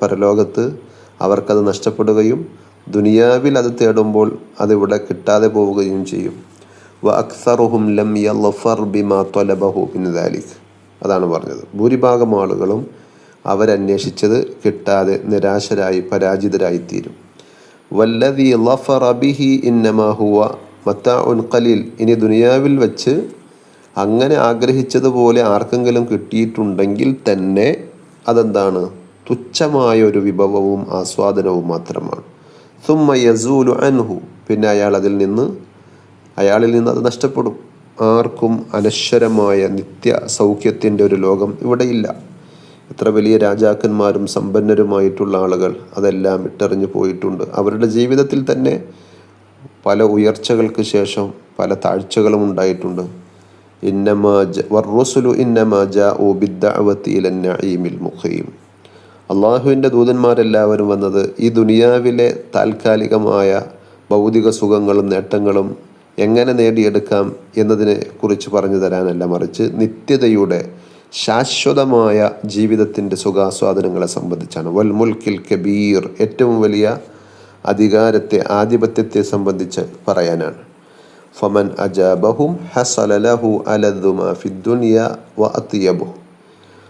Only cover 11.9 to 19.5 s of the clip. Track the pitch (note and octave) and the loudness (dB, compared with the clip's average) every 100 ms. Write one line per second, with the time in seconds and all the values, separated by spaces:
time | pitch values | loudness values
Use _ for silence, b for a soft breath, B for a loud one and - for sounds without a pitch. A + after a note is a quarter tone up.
11.9 | C3 B2+ A#2+ A2+ G#2 F#2+ G2 F#2+ A2+ - | 2 2 2 2 0 0 -2 -2 -4 -6
12.9 | B B B B B G2 G2 G#2+ G2+ G2 | B B B B B -4 0 2 2 0
13.9 | G2 - - G#2 A#2+ - - C#3 - G2+ | -2 -4 -2 0 0 -2 -4 -4 -4 -2
14.9 | G2 F#2+ G2 G#2 G#2 G2 G2+ - G2 F#2+ | 0 0 -2 -2 -2 0 -2 -2 -2 0
15.9 | F#2 F#2 G2+ F#2+ F#2+ G2+ F#2 F2+ F2 - | -2 -2 0 0 0 -2 0 0 -2 -6
16.9 | - - - - B B B B B B | -10 -10 -18 -20 B B B B B B
17.9 | F#2+ A2+ A2+ C3 C#3 C3 A#2 A#2 C3 - | 0 0 2 0 2 2 4 2 0 0
18.9 | C3 B2 A#2+ C#3 C#3 C3+ | 0 2 2 0 0 0